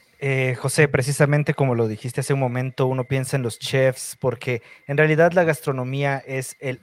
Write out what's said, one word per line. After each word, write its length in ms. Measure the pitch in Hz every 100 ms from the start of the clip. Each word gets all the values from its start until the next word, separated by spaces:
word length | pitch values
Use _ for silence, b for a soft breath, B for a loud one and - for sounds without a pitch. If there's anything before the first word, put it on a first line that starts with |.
| b b
Eh, 360 | 139 135 131 123
José, 300 | 139 - 135
precisamente 680 | 135 127 143 143 147 147
como 220 | - 135 117
lo 140 | 113
dijiste 320 | 107 123 143
hace 120 | 127
un 60 | 139
momento, 480 | 127 123 131 - 131
uno 160 | 131
piensa 320 | 123 135 127 139
en 80 |
los 160 | 117 -
chefs, 580 | - 135 131 123 - -
porque 400 | 131 117 - - B B B
en 80 | 143
realidad 380 | 156 156 175
la 100 | 175
gastronomía 800 | 165 147 - 131 127 139 143 135 -
es 300 | 131 131 -
el 180 | 135 123